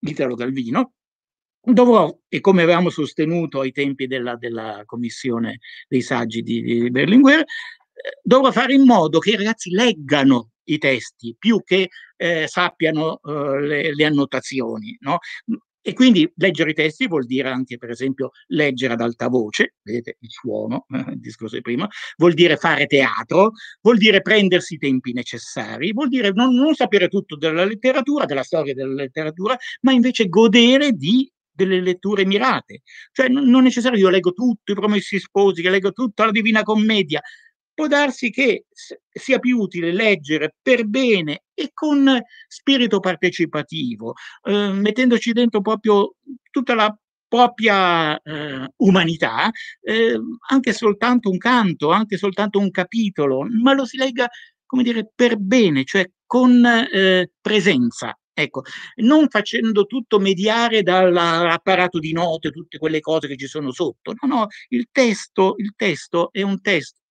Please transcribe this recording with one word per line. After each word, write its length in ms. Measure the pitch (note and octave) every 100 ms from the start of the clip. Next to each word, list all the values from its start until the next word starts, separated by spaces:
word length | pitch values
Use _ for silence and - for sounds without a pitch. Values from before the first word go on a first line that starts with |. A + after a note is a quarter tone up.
Italo 340 | - D#3 C3+
Calvino, 600 | A#2+ B2 C3+ A#2 D3 B3+ _ _ _ _ _ _ _
dovrò, 520 | - A3+ B3 A3 D#3+ - _
e 120 | D3
come 220 | G3 F#3
avevamo 280 | E3 F3 F3+
sostenuto 720 | - C#3+ - D#3 E3+ D#3+ C3+
ai 120 | C3+
tempi 340 | C3 C#3+ C3+ C3+
della, 300 | C3 A#2+ A#2+
della 460 | A#2+ A2+ A2 G#2
commissione 760 | G#2+ A#2 A#2+ - C3+ A#2 A2+ A#2 - - -
dei 140 | C3
saggi 400 | A#2 B2 A#2 A2+
di, 200 | A2+ A#2
di 280 | A#2 A#2 A#2+
Berlinguer, 500 | B2 D3 A#3 C4+ D4+
eh, 60 | D4+ - - - _ _ - -
dovrò 280 | - B3+ C4
fare 240 | A3 C4
in 100 | C4+
modo 340 | C4+ A3+ D#3 D#3+
che 100 | E3+
i 60 | G#3+
ragazzi 340 | G#3 A3+ -
leggano 800 | F3+ B3 F3+ C#3 C#3+ C3+ B2+ A#2 _
i 140 | - D3+
testi, 580 | D3 B2+ - _ A#2 A2+
più 240 | G#3 G#3+
che, 280 | - F#3 F#3 - - _
eh, 300 | E3 E3+ D#3
sappiano, 720 | - F3+ - E3 D#3 D#3+ -
eh, 380 | D3+ D3+ C#3+ C#3
le, 340 | D3 D3 D#3+
le 100 | D3
annotazioni, 920 | D3+ D3 C#3 C3 - C3+ A#2 A2 G#2+ -
no? 180 | C#3 E3+ - - - A3+ _ _
E 100 | -
quindi 360 | - B3+ G3 D#3 -
leggere 340 | F#3+ D#3 D#3+
i 40 |
testi 340 | D#3 D#3 D3+ B3+
vuol 180 | E3 A#2+
dire 220 | B2+ C3
anche, 280 | B2+ B2+ A#2+
per 140 | A#2
esempio, 400 | A#2 C3+ C3+ C3 _ _
leggere 460 | E3 D3 C3 B2+
ad 80 | A#2
alta 260 | A#2 A#2+ A#2+
voce, 480 | B2 G#2+ - - _
vedete 340 | - A#2+ A#2 -
il 100 | A2+
suono, 560 | - B2 G#2+ G#2+ A2+ -
<laughs> 240 | C3 C3+
il 80 | -
discorso 380 | A#2 A2+ A2 A#2
di 40 |
prima, 280 | A#2 A#2+ D3+ - - -
vuol 160 | E3+
dire 220 | D#3+ E3+ D3+
fare 300 | E3+ D3 C#3+
teatro, 640 | C#3+ B2+ G#2 A#2 E3 G3+ A3 - -
vuol 180 | G#3 A#3
dire 240 | G#3+ G3+
prendersi 520 | - G#3+ G3 F3+ -
i 40 | D#3
tempi 340 | C#3+ C3 B2+
necessari, 800 | B2 A#2 A#2+ - - G#2+ A2 D#3+
vuol 160 | A3 D4
dire 220 | B3+ G#3
non, 240 | F#3+ B3+
non 220 | B3 C#4+ D#4+
sapere 320 | A#3+ G3+ F3+
tutto 280 | G3 - D3+
della 280 | D#3+ D#3+
letteratura, 600 | F#3+ A3 B3+ C4 B3+ D4 -
della 180 | C#3+
storia 300 | B2+ E3 C#3
della 200 | C3 C3+
letteratura, 600 | C3+ C#3 C#3+ D#3 D#3+ G3 B3 - -
ma 100 | B3+
invece 380 | C4 B3 B3 G#3
godere 640 | E3+ A3+ A#3+ A#3 C4+ C#4+
di, 360 | G3+ C#3 A#3+ C4+ _ _
delle 280 | - F#3+ F#3
letture 440 | F#3 F3+ G3 G3+
mirate. 580 | F#3+ G3 B3+ F3 - - _ - -
Cioè, 160 | - C4
non, 160 | B3+
non 160 | C#4 B3+
è 40 |
necessario 340 | B3+ B3 A#3+ A#3+
che 60 |
io 60 | F#3+
leggo 220 | F#3+ F3+
tutto 400 | F3+ B3 A3 -
i 20 |
Promessi 440 | G3 G#3 G#3 - -
Sposi, 440 | - G3 G3 E3+
che 80 | F3
leggo 220 | G3 F#3+
tutta 320 | F#3+ B3 -
la 60 | A3
Divina 320 | G#3+ G#3+ A3
Commedia. 580 | G#3+ A3 G#3+ G#3+ E3 D3 - - _ _ _
Può 120 | - D4+
darsi 440 | C#4+ C#4+ A#3+ B3
che 360 | G3+ C4+ G3+ _
s-, 260 | _ - - _
sia 300 | - - B3+
più 200 | B3 B3
utile 340 | F#3+ F3+ E3
leggere 600 | F3 A3 F#3+ C#3 D3+ D#3 _
per 260 | - B3 A3
bene 580 | A3+ C4 G3+ D#3 D3 _
e 160 | - D4
con 480 | - D#4 C#4+ C#4 B3+ - - -
spirito 520 | - - C4+ A#3+ G3+
partecipativo, 1120 | F#3 - F3+ - E3 D3+ C#3+ D#3+ B2+ A2 A2+ - - -
eh, 260 | - G#3 G#3
mettendoci 600 | G3 G3+ G#3+ B3+ A#3 A#3
dentro 280 | A#3 A#3+ A3
proprio 560 | G3+ A3 A3 G#3 G3 _ _ C4 _
tutta 240 | - B3
la 200 | A#3 G#3+ G#3+ _ _ _
propria, 920 | B3 B3 A#3+ A3 G3 F#3 E3+ D#3 D3+
eh, 480 | - D3+ D3+ C3+ C3+ _
umanità, 760 | G3 F#3 E3 E3 C3 A2+ F3+ A#3 - -
eh, 380 | - A3 A3+ A#3 A#3 A#3+ -
anche 220 | C4+ B3
soltanto 560 | G#3 A3+ G3+ A#3+ B3 G3+
un 80 | F#3
canto, 520 | A3+ B3 G3+ D3 D3
anche 280 | F#3 G#3+ F#3
soltanto 400 | G3+ F#3 G#3 G3+
un 120 | G3
capitolo, 760 | F#3 F3+ A#3 G#3+ F3+ C#3+ C3 D#3+ A3+
ma 100 | B3
lo 140 | C#4 B3+
si 100 | C4
legga, 320 | C4 B3 A#3+ - - _ _
come 160 | B3+
dire, 280 | A#3+ A3+ G#3+
per 240 | _ A#3+ A3+
bene, 460 | F#3+ B3+ G#3 C#3
cioè 220 | C3 G3 F3+ _ _
con, 360 | B3 B3 B3
eh, 640 | A#3+ A#3 - F#3+ F#3+ F#3 F3+ _
presenza. 760 | - G#3 F#3 D3+ A#2+ - A#2 - _
Ecco, 280 | - D3+ - C3 - - -
non 320 | A3 D#4 D4+
facendo 560 | G#3+ G#3 A#3 A3+ G#3
tutto 340 | G3 C4 A#3 G#3+
mediare 640 | G3 F#3+ G3+ A3+ A#3 A3
dall'apparato 1160 | F3 F#3 F#3 F3 E3+ E3 F3 E3 - F#3 F3+ F3
di 140 | D#3
note, 380 | E3 F3 D#3+ D#3+
tutte 280 | C#3+ E3+ D3
quelle 220 | D#3 D#3
cose 280 | D3+ D#3+ C#3+
che 80 | C3+
ci 100 | C3+
sono 260 | D#3 C#3+
sotto. 420 | B2+ E3 - - -
No, 140 | C4+ B3
no, 100 | G#3+ - -
il 200 | A#3+ A#3+
testo, 640 | - B3 G3 - - F#3+ -
il 160 | G#3 -
testo 540 | G#3+ D3+ - E3+ E3+
è 80 | -
un 200 | G3 G2
testo 380 | - F3+ C3+ _ _